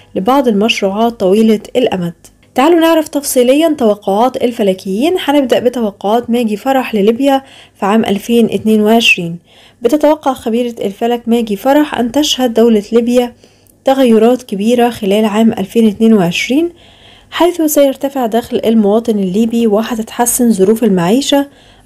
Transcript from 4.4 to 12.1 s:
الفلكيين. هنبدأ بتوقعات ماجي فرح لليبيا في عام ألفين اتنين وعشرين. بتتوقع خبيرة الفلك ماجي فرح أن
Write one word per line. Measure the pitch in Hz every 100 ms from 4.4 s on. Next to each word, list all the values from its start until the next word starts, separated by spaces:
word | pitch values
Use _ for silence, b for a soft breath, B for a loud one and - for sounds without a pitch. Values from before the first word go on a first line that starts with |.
الفلكيين. | 247 240 208 190 196 196 311 370
هنبدأ | - 285 247 233
بتوقعات | 240 247 214 - 196 233 240
ماجي | 240 220 208
فرح | 269 269 247
لليبيا | 208 202 233 277 269 269 B B
في | _ 196
عام | 220
ألفين | - 196 - 233 220
اتنين | - 220 220
وعشرين. | 208 233 262 196 170 170 b b b b
بتتوقع | 233 302 302 302 277
خبيرة | 262 240 233 240 226
الفلك | 202 196 233 240 233
ماجي | 233 226 196
فرح | 269 285 294 -
أن | 240